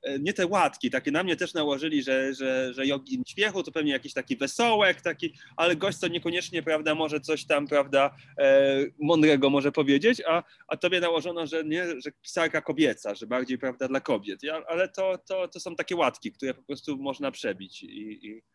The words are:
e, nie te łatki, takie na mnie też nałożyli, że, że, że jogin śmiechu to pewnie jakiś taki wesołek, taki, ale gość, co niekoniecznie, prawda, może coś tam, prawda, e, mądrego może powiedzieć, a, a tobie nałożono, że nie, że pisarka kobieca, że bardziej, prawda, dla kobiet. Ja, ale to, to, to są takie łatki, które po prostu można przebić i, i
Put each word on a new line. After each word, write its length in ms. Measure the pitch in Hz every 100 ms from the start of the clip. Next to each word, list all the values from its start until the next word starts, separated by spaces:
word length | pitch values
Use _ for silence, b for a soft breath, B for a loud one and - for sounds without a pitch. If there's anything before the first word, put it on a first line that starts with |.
e, 160 | 139 139
nie 140 | 151
te 140 | 202 180
łatki, 440 | 196 151 - 127
takie 200 | 131 135
na 120 | 147
mnie 120 | 185 151
też 180 | 175
nałożyli, 500 | 170 147 139 160 151
że, 300 | 131 131 135
że, 400 | 135 131 131 131
że 120 | 123 135
jogin 360 | 139 135 131 127
śmiechu 360 | - 208 190
to 80 | 160
pewnie 200 | 156 151
jakiś 220 | 135 -
taki 240 | - 123 120
wesołek, 640 | 135 - 233 214 196 175
taki, 360 | 175 151 165 B B B
ale 180 | 165 165
gość, 220 | 190 -
co 100 | 180
niekoniecznie, 560 | 170 170 175 - 175
prawda, 320 | 151 156 156 151
może 240 | 156 151
coś 240 | 147 156 -
tam, 220 | 151 143
prawda, 480 | 147 135 139 139 B B B
e, 380 | 139 135 139 135 143 -
mądrego 500 | 151 165 156 143 135
może 220 | 139 139
powiedzieć, 500 | 143 139 139 202 247 -
a, 160 | 165 - b b
a 100 | -
tobie 220 | 180 180
nałożono, 480 | 175 165 175 170 156
że 160 | 160
nie, 380 | 156 160 175 143
że 100 | 143
pisarka 500 | - - - 165 160
kobieca, 540 | - 143 151 107 110 104
że 120 | 110
bardziej, 300 | 123 127 127
prawda, 300 | 135 127 131
dla 120 | 135
kobiet. 420 | - 117 101 98
Ja, 180 | 143 160 147
ale 220 | 170 185
to, 280 | 190 190 180
to, 300 | - 190 180
to 120 | 139
są 160 | - 170
takie 200 | 170 175
łatki, 360 | 143 - -
które 220 | - 135
po 100 | 127
prostu 340 | - 139 - 139
można 340 | 139 131 139
przebić 520 | 131 120 95 95 -
i, 440 | - 98 107 107 107
i 160 | 110 _